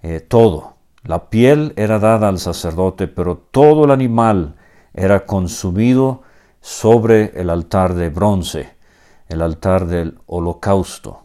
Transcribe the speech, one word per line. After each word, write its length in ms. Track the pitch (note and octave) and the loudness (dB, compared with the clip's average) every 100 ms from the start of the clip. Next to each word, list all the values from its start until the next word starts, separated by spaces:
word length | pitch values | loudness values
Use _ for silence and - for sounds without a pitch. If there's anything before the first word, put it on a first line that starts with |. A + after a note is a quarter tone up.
Eh, 160 | E2 D#2+ | -10 -12
todo. 560 | - A#2 A2+ D2+ - _ _ _ | 0 4 4 2 -10 _ _ _
La 280 | - E2 - | -8 -8 -4
piel 420 | A2 B2 D3+ D3+ G2 | 2 4 4 0 -4
era 220 | G#2+ G#2+ | -2 0
dada 300 | G#2+ A2+ G#2 | 2 2 0
al 100 | F#2 | -2
sacerdote, 720 | F2+ E2 E2+ E2 F#2 - F2+ | -6 -8 -6 -2 -4 -2 -8
pero 300 | - F2+ F2 | -6 -6 -6
todo 480 | _ B2+ D3+ D3+ D3 | _ 4 4 6 4
el 60 | |
animal 640 | C3+ C3 A2+ A2+ G2+ D2 - _ _ _ | 2 0 0 2 0 -2 -10 _ _ _
era 320 | - F#2+ G2 - | -4 0 0 0
consumido 960 | G2 F2 E2+ F#2+ F#2 A#2+ B2+ C3 B2+ _ _ _ _ | -4 -4 -6 -6 0 2 2 0 -4 _ _ _ _
sobre 680 | - - C3 A#2 A2 A2 G#2+ - | -18 -2 4 4 6 2 2 -4
el 80 | F2+ | -4
altar 460 | E2+ E2 G2 F#2 F2 | -4 -2 0 0 -2
de 140 | E2+ | -4
bronce, 680 | D2+ G#2 G2 F2 D#2 C#2 _ _ _ _ _ _ | -2 0 0 -4 -10 -12 _ _ _ _ _ _
el 140 | E2 | -6
altar 460 | E2 D#2 F#2+ F#2 F2+ | -6 -4 -2 0 -2
del 320 | F2 E2 - - | -4 -6 -12 -12
holocausto. 920 | F2 E2+ E2+ G2+ G2 F2 - - - | -6 -6 -6 -2 -2 -2 -10 -18 -20